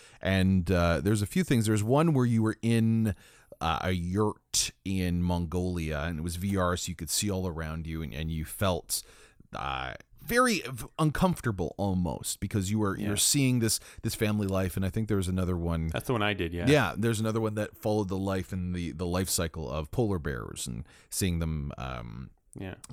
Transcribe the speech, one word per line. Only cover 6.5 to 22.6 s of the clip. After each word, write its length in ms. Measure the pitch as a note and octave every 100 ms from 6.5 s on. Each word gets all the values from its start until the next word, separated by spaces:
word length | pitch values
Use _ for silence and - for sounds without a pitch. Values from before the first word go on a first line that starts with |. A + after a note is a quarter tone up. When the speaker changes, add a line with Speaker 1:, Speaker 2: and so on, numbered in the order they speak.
| G2
Speaker 1:
R, 180 | F2+ F2+
so 120 | -
you 60 | E2
could 160 | E2
see 180 | - G#2
all 180 | F#2+ F#2
around 380 | D#2 D#2+ D#2+ D#2
you, 160 | D#2+
and, 100 | D#2
and 200 | A#1+ D#2+
you 120 | D#2+
felt, 600 | D#2 - G2 F2 - - - - - _ - -
uh, 380 | C#2 C2 C2 - - - -
very 360 | A#3+ B3+ F#3+ B2
v-, 140 | A#2+ - -
uncomfortable 760 | D#3 - F#3 D#3+ B2 F#2+ E2 -
almost 600 | G2 F#2 F2 A#1+ - -
because 320 | G2+ G#2+ F#2+
you 80 | G#2+
were, 180 | G2+ F#2
Speaker 2:
Yeah. 100 | G2+
Speaker 1:
you're 100 | G2+
seeing 420 | - D3 C3 B2
this, 220 | A2+ - - -
this 120 | A2+ -
family 320 | G#2+ G#2+ G2
life. 300 | F#2+ F#2+ F#2+
And 80 | F#2+
I 40 |
think 200 | A2+ G#2+
there 80 | G2+
was 100 | F2+
another 300 | F#2 F2+ F2
one. 300 | E2+ E2 E2
Speaker 2:
That's 180 | - -
the 60 |
one 100 | A#2+
I 100 | G#2
did, 200 | G2 E2+
yeah. 120 | F2 A2
Speaker 1:
Yeah, 280 | D3 G2 D#2+
there's 220 | A2+ A2
another 220 | A2 A2
one 140 | A2 G#2+
that 200 | G#2 -
followed 320 | A2 G#2+ F#2+
the 100 | F#2+
life 360 | G2 F#2+ F2+
and 200 | F#2 F2+
the, 200 | F2+ E2+
the 120 | C2+ F2
life 220 | F2+ F#2
cycle 420 | - E2+ E2 C2+
of 220 | D2+ D2+
polar 280 | - A2 F#2
bears 460 | D2 B1+ G1+ - C2
and 200 | A#1 - - -
seeing 300 | - G2 E2+
them, 340 | E2 D#2 C#2+ -
um, 520 | C2 B1 A#1 A1 C2 - _
Speaker 2:
Yeah. 180 | -